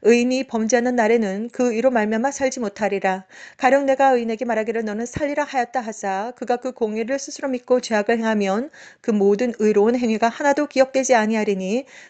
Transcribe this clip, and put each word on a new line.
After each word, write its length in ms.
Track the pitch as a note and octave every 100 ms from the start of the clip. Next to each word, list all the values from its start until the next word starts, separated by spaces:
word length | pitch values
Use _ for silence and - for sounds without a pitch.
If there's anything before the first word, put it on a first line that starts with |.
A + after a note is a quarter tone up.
의인이 440 | G3+ A#3+ B3 B3+ C4
범죄하는 500 | A3+ A3 B3 A#3+ B3
날에는 540 | G#3+ A#3 G#3 G3 A#3+
그 200 | - B3
의로 160 | A3 B3+
말미암아 400 | A#3+ G#3+ A3 C4+
살지 280 | - C4+ C4
못하리라. 640 | G#3+ - G#3 G3 F#3+ F#3+ - - - -
가령 280 | B3+ C4+ C#4
내가 240 | C4 C4+
의인에게 360 | B3+ A3+ A3 A#3+
말하기를, 380 | A3 A3 A3+
너는 220 | A3 G#3 A#3
살리라 380 | - D4 D4
하였다 360 | C#4+ C4+ A#3+ C4
하자, 540 | A3+ A3 G3+ F#3+ A3 B3
그가 220 | A#3+ A#3+
그 160 | B3+
공의를 440 | B3 A3 G#3+ A3+ C4+
스스로 280 | C#4+ - C#4+
믿고 320 | B3+ - B3
죄악을 380 | - G#3+ G#3 A#3
행하면 520 | A3 A3 G3 G3 C#4+ - - _
그 120 | -
모든 420 | G#3 G3 G3+ B3 -
의로운 360 | G#3+ G#3 G#3+ B3
행위가 320 | A#3+ A3 A#3
하나도 400 | - D4 C#4+ D4
기억되지 480 | C4 C4 C4 B3+ A#3+
아니하리니, 720 | G#3+ A3 G#3 G3 F#3 A#3 C#4 -